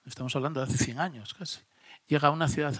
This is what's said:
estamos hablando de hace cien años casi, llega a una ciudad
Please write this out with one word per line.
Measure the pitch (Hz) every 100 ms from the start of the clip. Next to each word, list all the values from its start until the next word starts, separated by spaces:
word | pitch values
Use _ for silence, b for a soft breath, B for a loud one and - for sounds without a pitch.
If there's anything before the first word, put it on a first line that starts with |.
| -
estamos | - 127 139
hablando | 143 143
de | 131
hace | 127
cien | 135 120
años | 180 120 104
casi, | - 175 - _ b b b -
llega | 147 147
a |
una | 160 151
ciudad | 151 147